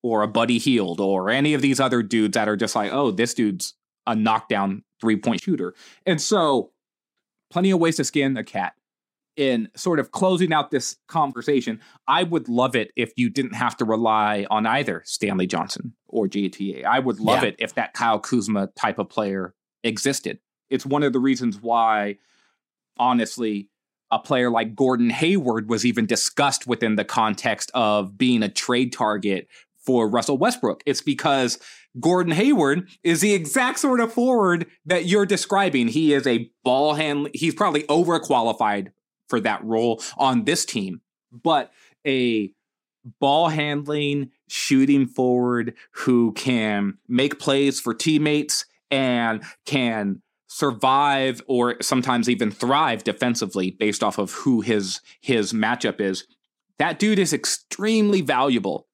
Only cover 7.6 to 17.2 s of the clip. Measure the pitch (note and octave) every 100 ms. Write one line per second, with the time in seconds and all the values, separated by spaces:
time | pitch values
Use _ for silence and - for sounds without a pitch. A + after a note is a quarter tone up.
7.6 | F#3+ F#3 E3 D#3 C3+ D3 C#3 B2+ G#2+ G#2+
8.6 | F#2 _ _ _ _ _ _ - C#3 A#2+
9.6 | A2 - F#3 D#3+ B2+ - F#3+ F3+ F3+ D3+
10.6 | C#3 C#3 - - _ E3 C#3+ B2 A#2 C#3
11.6 | A#2+ A2 - _ - D#3 F3 E3 A#2+ A#2+
12.6 | C3 B2 G#2+ - A#2 - A#2+ A#2 B2+ A2
13.6 | A#2+ - A2+ A2 A2+ G#2+ G#2+ G#2 G2+ G#2+
14.6 | A2 C3 B2 E2+ - - G2+ F#2+ F#2 E2+
15.6 | - - A#2+ - _ - G2 G2+ F#2+ -
16.6 | G2 C2+ B1+ B2+ C3 G#2